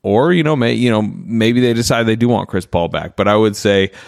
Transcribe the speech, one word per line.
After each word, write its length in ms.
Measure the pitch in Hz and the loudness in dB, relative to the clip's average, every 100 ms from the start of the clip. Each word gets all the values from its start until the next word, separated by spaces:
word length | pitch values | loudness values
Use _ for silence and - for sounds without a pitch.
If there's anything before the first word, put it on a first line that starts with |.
or, 320 | 101 104 156 | -2 0 2
you 80 | 180 | 2
know, 120 | 151 | 2
may-, 200 | 151 117 | 0 0
you 160 | 113 123 | 0 0
know, 100 | 110 | 0
maybe 600 | 104 90 90 113 113 123 | -2 -6 -6 0 0 2
they 100 | 123 | 2
decide 300 | 113 120 120 | 0 0 0
they 100 | 113 | 0
do 140 | 110 120 | 0 0
want 220 | 117 - | 0 -2
Chris 160 | - - | -6 -4
Paul 220 | 87 85 | -4 -2
back. 280 | 76 82 - | -4 -8 -4
But 120 | 98 | 0
I 80 | 107 | 2
would 200 | 110 104 | 2 0
say, 340 | 104 98 95 - | 0 0 0 -6